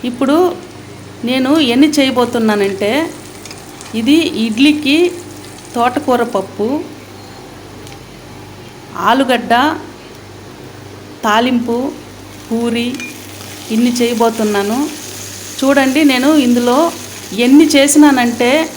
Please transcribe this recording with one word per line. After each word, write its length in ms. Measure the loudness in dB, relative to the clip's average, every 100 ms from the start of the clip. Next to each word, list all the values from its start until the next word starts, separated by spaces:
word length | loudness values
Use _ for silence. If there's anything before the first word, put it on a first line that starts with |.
| -6
ఇప్పుడు 460 | -2 2 4 2 0 -14 -18 -18 -18 -18 -8 -2
నేను 320 | 0 2 4 4
ఎన్ని 140 | 4 4 4
చేయబోతున్నానంటే, 1120 | 2 2 0 2 2 2 0 0 0 0 -2 -8 -16 -18 -18 -18 -18 -18 -8 -4
ఇది 180 | 2 4 2 -2 -2
ఇడ్లీకి 640 | 2 4 4 2 2 2 -2 -14 -16 -18 -18 -8 -2
తోటకూర 480 | 0 0 0 0
పప్పు, 440 | 0 -2 -6 -4 -2 -2 -6 -14 -20 -20 -20 -20 -20 -20 -20 -18 -18 -18 -18 -20 -20 -18 -18 -20 -20 -20 -16 -4 0
ఆలుగడ్డ 460 | 2 2 0 2 2 2 -2 -10 -18 -20 -20 -20 -20 -20 -20 -20 -18 -18 -18 -18 -6
తాలింపు, 680 | 0 2 2 0 0 -2 -4 -8 -16 -18 -18 -18 -6
పూరి, 440 | -4 -2 0 -2 -4 -10 -12 -16 -16 -16 -14 -4
ఇన్ని 200 | 2 2 2
చేయబోతున్నాను. 880 | 0 2 2 2 0 0 0 -2 -2 -6 -12 -14 -14 -14 -14 -2
చూడండి, 440 | 2 4 4 4 4
నేను 240 | 4 4 4
ఇందులో 560 | 4 2 2 2 2 -2 -14 -16 -10 0 6
ఎన్ని 200 | 8 8 6
చేసినానంటే 960 | 4 6 6 6 2 2 2 2 0